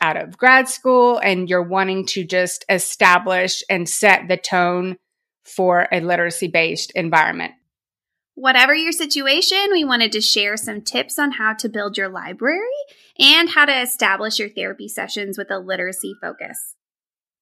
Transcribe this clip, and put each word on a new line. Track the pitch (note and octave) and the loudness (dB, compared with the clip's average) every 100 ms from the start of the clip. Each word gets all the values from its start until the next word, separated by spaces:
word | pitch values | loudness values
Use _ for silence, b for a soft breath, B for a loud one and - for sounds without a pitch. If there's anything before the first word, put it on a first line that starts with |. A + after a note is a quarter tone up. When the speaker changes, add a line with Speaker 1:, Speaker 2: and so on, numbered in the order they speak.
Speaker 1:
out | E3 D#3+ | -2 -2
of | D#3+ F3+ | -6 0
grad | B3+ C4 B3+ | 6 6 4
school, | - C4 B3+ A#3+ A#3+ | -2 2 4 4 4
and | G3 F#3 F3+ | 0 0 0
you're | F3+ | 0
wanting | F3 F#3+ F#3+ F#3+ F#3 | 0 0 0 -2 -4
to | - | -6
just | E3+ F#3 F3+ - - | -2 -2 -2 -4 -2
establish | F#3+ - - F3+ F3+ G3 F#3 F#3 - - | -2 -2 2 4 4 4 0 0 -2 -2
and | F#3+ E3+ | -2 -2
set | - G#3 F#3 E3+ | 2 4 4 2
the | F3+ | -4
tone | - F3+ F3 F3+ F#3 F3+ _ _ _ _ | 0 0 2 0 -4 -8 _ _ _ _
for | - - F#3 F3 - | -12 -2 2 2 2
a | F#3 | 0
literacy-based | E3 F3 E3+ E3 F3 E3 E3 E3 - - | 0 0 0 -4 -2 0 0 -2 -6 -6
environment. | E3 E3 D#3+ E3+ - - _ _ _ _ _ _ _ - | 0 2 2 0 -8 -12 _ _ _ _ _ _ _ -4
Speaker 2:
Whatever | C4 B3+ C4 | 0 4 4
your | D4+ D#4+ | 2 0
situation, | E4+ D#4 D4 C4+ D4 F4+ F#4 G4+ | -4 -4 -2 0 0 2 0 2
we | F#4 | 0
wanted | C#4+ A#3+ A3+ | 2 2 2
to | A3 | 0
share | A3 - G3+ G#3+ | 0 0 0 -2
some | A3 G#3 | -6 -8
tips | G#3+ - - - | -6 -4 -4 -2
on | C#4+ | -2
how | B3+ A3 | 0 -2
to | A3 A3+ | -2 -4
build | G#3 G3+ G3+ | -6 -6 -4
your | G3 | -6
library | F#3 E3+ F#3 A#3+ E4+ A4+ C#5+ C#5+ b b - | -8 -12 -6 -2 -2 -4 -8 -10 b b 2
and | C4+ D#4 E4+ | 6 6 4
how | - | 2
to | D4 C4+ | 2 2
establish | B3 - G#3 F#3+ G#3+ G#3+ | -4 -2 0 0 -2 -4
your | G#3 | -6
therapy | G#3 F#3+ G3 G#3 | -6 -8 -8 -12
sessions | - F#3+ - G3+ G3 | -10 -8 -8 -8 -8
with | G3 | -8
a | G3 | -8
literacy | F#3 F#3 F3+ F#3 G3 G3 | -6 -6 -6 -8 -10 -12
focus. | E3+ - E3 - - - _ _ _ _ _ _ | -12 -12 -14 -14 -16 -20 _ _ _ _ _ _